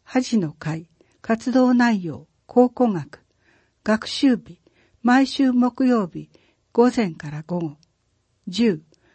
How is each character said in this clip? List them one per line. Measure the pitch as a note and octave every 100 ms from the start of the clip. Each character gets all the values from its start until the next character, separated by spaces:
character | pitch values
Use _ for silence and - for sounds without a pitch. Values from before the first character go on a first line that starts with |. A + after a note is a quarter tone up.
恥 | - C4 B3+ A3+
の | D#3+
会。 | - D#3 D#3+ F3 _ _ _
活 | - A3+ B3+
動 | B3+ B3+
内 | B3 A#3+ G#3+
容、 | E3+ C#3+ D3+ _ -
考 | B3 B3
古 | B3 B3
学。 | F3+ C#3 - _ _ _ _ _ _
学 | - A3 -
習 | - C#4 A3
日、 | - E3+ _ _ _ _
毎 | A#3 B3+ C4
週 | - C4+
木 | B3 B3 A#3+ C4
曜 | A#3+ F3+
日、 | D#3 D#3 _ _ _ _
午 | - B3 B3
前 | G3+
か | D#3+ D3
ら | D3+
午 | - F3
後。 | E3 D3 _ _ _ _ _ _ -
十、 | F#3 A#3 E3 - _ _